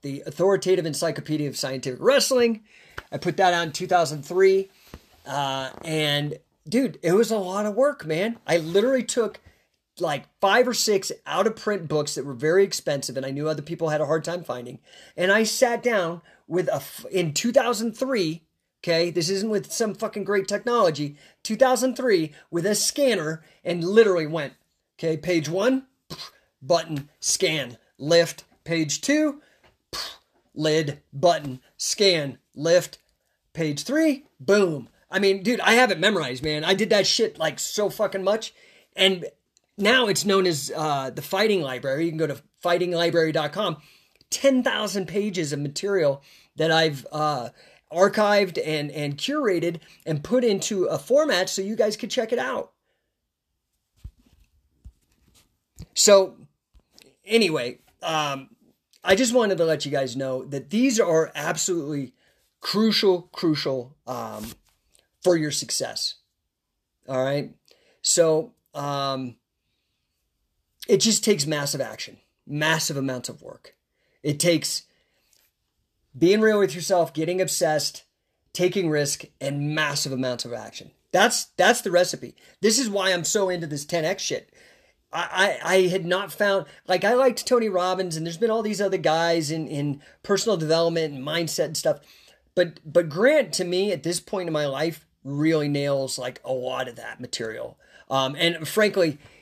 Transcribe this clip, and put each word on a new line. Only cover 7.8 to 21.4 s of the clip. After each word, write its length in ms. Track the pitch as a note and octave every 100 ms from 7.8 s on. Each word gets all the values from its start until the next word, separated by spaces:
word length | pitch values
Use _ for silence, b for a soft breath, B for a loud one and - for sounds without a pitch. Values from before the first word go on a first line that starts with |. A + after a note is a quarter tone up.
| C#4 C#4 D#3
man. 340 | D#3+ G#3+ A#3 -
I 120 | E3+
literally 440 | D#3 F#3+ A#3+ C4
took, 380 | - - - - b b b b _ -
like, 240 | E3+ C#3+ - _
five 280 | G3 A3 B3+
or 40 |
six 380 | A3 - G3 - - -
out-of-print 640 | D#3 G#3+ G#3+ A3 G3+ D#3+
books 260 | D3+ D3 -
that 100 | C#3
were 80 |
very 300 | A#2+ D3+ F3+
expensive 540 | G3 - - C#3+ C3+ C3
and 80 | C3+
I 60 |
knew 180 | C#3 D#3
other 120 | D#3
people 280 | D3+ D#3+ D#3+
had 100 | D3+
a 60 | C#3+
hard 180 | D#3+
time 220 | D#3 F3 D#3+
finding. 340 | B2 B2 C3 B B B B
And 160 | F#3
I 100 | G#3
sat 400 | A3 - A#3+ A#3
down 380 | A#3+ G#3+ E3 E3+ - b b
with 200 | F3 E3
a 80 | D3+
f-, 300 | - - -
in 240 | F#3+ E3+
two 180 | C#3+ A#3
thousand 460 | B3 A#3+ G#3+ A#3 G#3+
three, 460 | C4 B3 E3 E3 _ _ _ _
okay, 260 | - E3 F3
this 200 | E3+ D#3+
isn't 200 | G3 A3
with 220 | G#3 -
some 240 | - A3 G3
fucking 300 | G#3+ G#3+ F#3+
great 220 | G3+ F#3+
technology, 680 | G3+ A#3+ A#3+ F#3 D3 D3 D3 B B